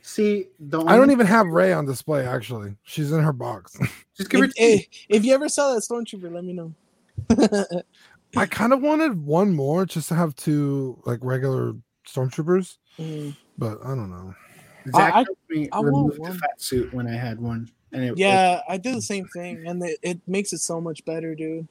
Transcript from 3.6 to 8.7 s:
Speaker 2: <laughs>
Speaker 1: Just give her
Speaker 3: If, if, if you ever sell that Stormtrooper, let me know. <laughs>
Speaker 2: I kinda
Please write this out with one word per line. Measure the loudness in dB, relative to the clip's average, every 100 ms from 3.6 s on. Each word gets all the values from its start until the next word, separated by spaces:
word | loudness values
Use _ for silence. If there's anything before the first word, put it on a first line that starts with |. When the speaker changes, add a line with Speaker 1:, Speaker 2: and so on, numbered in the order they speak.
| -14 -6 -6 -6
Speaker 2:
<laughs> | _ -12
Speaker 1:
Just | 0
give | 4
her | 4
Speaker 3:
If, | 6
if, | 6 6 2 -20 2
if | 2
you | 6
ever | 4 2
sell | 0 2
that | 0
Stormtrooper, | -2 -8 -8 -12 -12
let | -10
me | -10
know. | -10 -12 -16 _ _ _ -14 0
<laughs> | 2 4 2 -2 -6 -8 _ _ _ _ -2
Speaker 2:
I | -2
kinda | 0 2